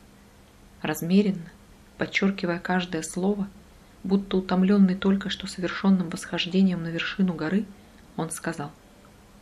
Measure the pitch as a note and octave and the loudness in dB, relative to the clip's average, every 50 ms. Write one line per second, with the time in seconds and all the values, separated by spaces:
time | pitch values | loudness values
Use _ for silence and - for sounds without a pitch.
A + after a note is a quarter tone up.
0 | - - - - - - - - - _ - - - - - - - D#3 D#3 - | -20 -20 -20 -20 -20 -20 -20 -20 -20 _ -20 -20 -20 -20 -14 -8 -6 -6 -6 -4
1 | D#3+ E3 F#3 G3 G#3 G3 - E3 E3 - - - - - - - - - - - | -2 2 4 4 4 4 0 -4 -8 -14 -18 -20 -20 -20 -20 -20 -20 -14 -8 -8
2 | - - - - G3 F#3+ G3 G3 - F3 E3+ F3 - - F3+ F#3 F3 F3+ F3+ D#3+ | -6 -4 -2 0 0 0 0 0 -2 -4 -4 -4 -2 -2 0 0 0 -2 -4 -6
3 | D#3+ - - F#3 F3+ G3 G#3 G3+ G3 - - - - - - - - - - - | -6 -6 -4 -2 0 0 0 -2 -4 -8 -10 -16 -20 -20 -20 -20 -20 -20 -18 -10
4 | - F#3 G3 G3+ G3 - - F#3+ F#3+ - F#3 F#3 F#3+ F#3 G3+ G3+ G3 F3+ F3+ F#3+ | -4 0 0 0 0 0 -2 -2 0 0 2 4 4 6 6 6 6 6 4 2
5 | - G3 G3 G3 - F#3+ - - - F#3+ - - F3 E3+ - - - G3 F#3+ F3+ | 2 2 2 2 0 -4 -8 -8 -10 -10 -8 -6 -4 -4 -4 0 4 4 4 4
6 | F3 E3 F3+ F3+ - - - E3+ - F3 E3+ F#3+ G3 F#3+ F3+ E3+ E3 E3 E3 E3 | 2 -2 -6 -8 -8 -6 -6 -6 -4 0 2 4 4 4 4 0 -4 -4 -4 -4
7 | - - - - G3 F#3 E3 D3+ D#3 D#3 F#3 G#3 - - - - - - - - | -4 -4 0 0 0 0 0 -2 -2 0 0 0 -2 -2 -10 -20 -20 -20 -20 -20
8 | - - - - E3 E3 - - - E3 E3 E3 D3 D3+ - - - - - - | -20 -12 -8 -8 -6 -6 -8 -8 -8 -6 -6 -6 -8 -10 -12 -18 -20 -20 -20 -20
9 | - - - - - - - - | -20 -20 -20 -20 -20 -20 -20 -20